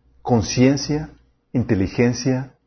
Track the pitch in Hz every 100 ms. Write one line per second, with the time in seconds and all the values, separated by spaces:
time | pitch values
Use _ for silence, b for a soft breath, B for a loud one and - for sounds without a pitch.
0 | _ _ - 117 98 - 127 143 - 151
1 | 156 - _ _ _ 135 110 95 95 -
2 | 120 120 135 127 131 _